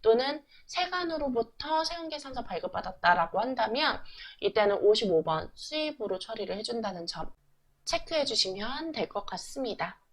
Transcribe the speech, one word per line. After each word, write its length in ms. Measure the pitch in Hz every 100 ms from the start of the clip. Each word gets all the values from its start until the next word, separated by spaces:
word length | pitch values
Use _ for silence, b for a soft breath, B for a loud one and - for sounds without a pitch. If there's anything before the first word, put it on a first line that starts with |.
또는 420 | 220 226 269 302 b b b
세관으로부터 1160 | - 359 359 339 320 285 233 226 - 302 320
세금 240 | 320 339 330
계산서 340 | 302 285 247
발급받았다라고 960 | - 175 180 180 180 - 175 175 165 185
한다면 640 | 240 254 214 240 302 214 B B B B
이때는 380 | 196 214 202 202
오십오 440 | 202 220 214 165
번 300 | 165 160 165
수입으로 640 | - - 302 311 294 208 190
처리를 380 | - 226 196 196
해준다는 500 | 220 233 214 175 170
점 260 | 165 156 - _ _ _ _
체크해 400 | - 330 - 320
주시면 680 | 269 214 190 190 220 277 320
될 160 | 302 165
것 180 | 202 -
같습니다. 760 | 185 - - 254 190 175 - _